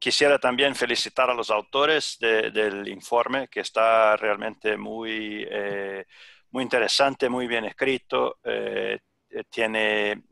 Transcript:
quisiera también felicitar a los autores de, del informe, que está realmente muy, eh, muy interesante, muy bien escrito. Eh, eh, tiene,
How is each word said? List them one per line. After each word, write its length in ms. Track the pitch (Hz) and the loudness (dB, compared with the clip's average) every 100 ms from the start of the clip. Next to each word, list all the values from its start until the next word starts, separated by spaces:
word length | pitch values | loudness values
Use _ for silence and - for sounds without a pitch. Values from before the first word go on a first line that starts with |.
quisiera 400 | 131 - 147 139 | -2 2 4 4
también 360 | 127 123 139 131 | 2 2 0 0
felicitar 540 | 120 117 107 - 127 | -2 -2 -2 0 0
a 40 | |
los 160 | 120 110 | 0 0
autores 680 | 107 104 135 147 156 - - | -2 -2 0 2 2 -2 -4
de, 300 | 113 110 110 | 0 2 0
del 360 | 107 107 98 101 | 0 -2 -2 -8
informe, 640 | 98 - 120 120 131 127 | -10 -2 0 0 -2 -4
que 120 | - | -6
está 540 | 95 - 113 113 110 107 | -4 2 4 6 6 4
realmente 600 | 107 104 107 107 107 104 | 0 -2 -4 -4 -2 -2
muy, 680 | 104 110 113 110 107 107 107 | -4 -8 -6 -6 -6 -8 -6
eh, 560 | 104 101 101 98 98 95 - - - _ | -6 -4 -6 -6 -10 -12 -20 -20 -20 _
muy 120 | 123 | -6
interesante, 640 | 123 123 110 - 139 135 127 | 0 2 2 4 2 2 0
muy 200 | 123 123 | 0 -2
bien 180 | 117 107 | -2 -4
escrito. 720 | - 131 131 - 127 127 - | -2 0 0 -2 0 0 -2
Eh, 540 | 113 110 107 104 104 107 - _ _ | -6 -4 -4 -4 -4 -6 -8 _ _
eh, 100 | 107 110 | -12 -10
tiene, 760 | - 113 110 107 107 104 104 - | -2 0 2 2 2 0 -2 -8